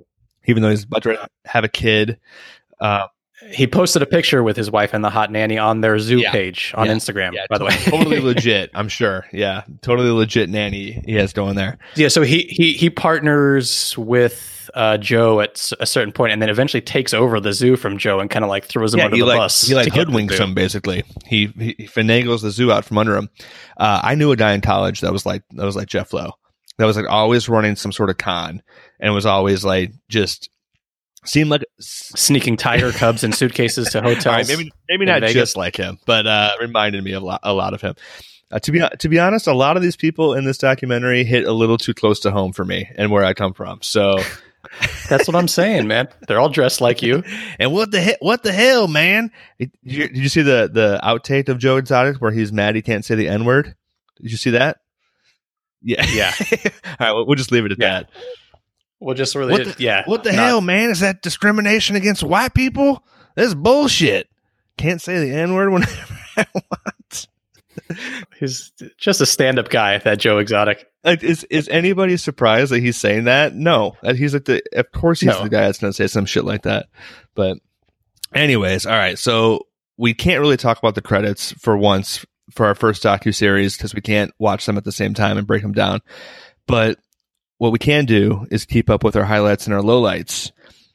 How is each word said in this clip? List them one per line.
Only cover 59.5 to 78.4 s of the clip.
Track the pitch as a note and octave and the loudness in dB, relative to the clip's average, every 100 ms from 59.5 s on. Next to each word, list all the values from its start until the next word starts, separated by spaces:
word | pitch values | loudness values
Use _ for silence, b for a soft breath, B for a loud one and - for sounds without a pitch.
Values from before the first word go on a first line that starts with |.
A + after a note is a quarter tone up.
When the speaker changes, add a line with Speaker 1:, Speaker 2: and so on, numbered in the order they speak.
Speaker 1:
What | G3+ | 0
the, | A3 - | -2 -4
Speaker 2:
yeah, | A#2+ G2 D3+ | -2 0 -2
Speaker 1:
what | A3 | -4
the | A3 | 0
Speaker 2:
not | G3 A#3+ | 2 2
Speaker 1:
hell, | A#3 | 2
man? | F3+ F#3+ A#3 | 2 0 0
Is | F3+ | 0
that | G3 F#3+ | -2 -2
discrimination | F3 - G#3 G#3+ G#3 G#3+ - G3+ | -8 -2 0 2 2 0 0 0
against | G3 G3 | 0 -2
white | D3 F#3 B3+ | 0 0 2
people? | - C4 C4+ C#4 C4 b b b | 0 0 2 2 0 b b b
This | - A#3 | -2 0
is | D3+ | 2
bullshit. | F#3 C#4 C#4+ - D3 G2 - _ _ _ _ - | 2 4 2 2 2 0 -4 _ _ _ _ -6
Can't | D3 F3 | -4 -4
say | - F3+ | -4 -4
the | C#3 | -2
N-word | C#3+ E3+ F#3 G3 | -2 -2 0 2
whenever | F#3 - - - - | 2 0 -6 -14 -18
<laughs> | - - | -8 -4
I | G#3+ | -4
want. | G3 - F3+ - - _ - - _ _ _ _ - - E3+ B3+ B3+ G3 _ | -6 -10 -12 -12 -16 _ -16 -16 _ _ _ _ -20 -14 -12 -10 -14 -16 _
Speaker 2:
He's | C3+ C3 - _ - _ | -8 -8 -14 _ -20 _
just | - F#3+ | -2 0
a | - | 0
stand-up | - C3 B2+ A2 | 2 2 2 0
guy, | B2 G2+ G2+ | 0 2 0
that | A2 G#2 | 0 0
Joe | A#2 G#2 | 2 2
Exotic. | G#2+ G#2 G#2 G#2 - _ | 2 2 2 -2 -8 _
Speaker 1:
Like, | D#3+ E3+ | 0 0
is, | B2+ E3 | 0 -2
is | - D#3 D3+ | -2 -4 0
anybody | D#3+ F3 F#3+ F#3+ F3+ | 0 0 0 0 0
surprised | - - A#2 A2 C#3 | -4 0 2 4 2
that | B2 | 2
he's | B2 A#2 | 0 0
saying | G#2 G#2+ | 0 2
that? | A#2+ C3 D3 | 2 4 2
No. | G#2+ E3 C#3+ G2+ - | 0 2 2 0 -4
Uh, | G#2 | -2
he's | B2+ C#3+ | 0 0
like | C#3 | -2
the, | C3+ A#2+ - | 0 -2 0
of | - B2+ | -4 -4
course | - E3+ E3 | -2 0 2
he's | C3+ | 2
Speaker 2:
No. | F#2+ | 2
Speaker 1:
the | G#2 | 0
guy | G#2+ | 2
that's | G2+ G2 | 0 0
gonna | G2+ | -6
say | G2 F#2+ | -2 -2
some | A2 G2 | 0 -2
shit | - | -2
like | - G#2 | -2 -4
that. | - G#2 - B B B B | -4 -4 -6 B B B B
But | - F#2+ F#2 _ _ _ _ _ _ - | -4 -4 -4 _ _ _ _ _ _ -6
anyways, | C3+ | 0